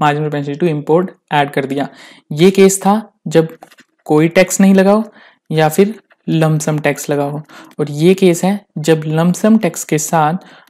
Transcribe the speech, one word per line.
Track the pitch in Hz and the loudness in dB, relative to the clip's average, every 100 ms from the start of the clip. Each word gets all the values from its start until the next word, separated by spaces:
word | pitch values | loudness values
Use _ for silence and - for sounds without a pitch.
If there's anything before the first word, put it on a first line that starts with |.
margin | 151 147 | -2 -2
propensity | 151 147 143 143 | -4 -6 -6 -4
to | 175 | -2
import | 147 147 165 185 - - | -2 0 0 -2 -10 -4
ऐड | 147 143 | -2 -2
कर | 147 135 | -4 -4
दिया। | 139 135 - - - - | -4 -6 -10 -20 -20 -8
ये | 151 185 | 2 2
केस | 190 190 - | 4 2 2
था | 190 214 220 _ 160 | 0 -2 -4 _ -2
जब | 165 160 - - _ _ _ - | 0 0 -4 -20 _ _ _ -2
कोई | 151 165 | 0 2
टैक्स | 185 185 - | 2 0 2
नहीं | 196 | 4
लगा | 190 190 | 4 4
हो | 214 220 _ _ _ - | 2 -2 _ _ _ -6
या | 156 156 | 0 0
फिर | 156 202 - _ _ - | 2 0 -2 _ _ -4
लंप | 160 160 156 | -2 0 0
सम | 156 151 | -2 -4
टैक्स | 147 143 - | -4 -4 -4
लगा | 143 | -4
हो, | 143 147 - - - - | -4 -8 -14 -20 -16 -8
और | 147 | -8
ये | 147 170 | 0 2
केस | 185 185 170 | 4 2 2
है | 185 202 _ 165 | -2 -4 _ -6
जब | 156 160 156 | 0 0 0
लंप | 156 175 | -2 0
सम | 175 214 220 | 0 2 2
टैक्स | 175 - | 0 -6
के | - 156 | -4 -4
साथ | - 165 151 185 - - | -2 0 0 -2 -10 -20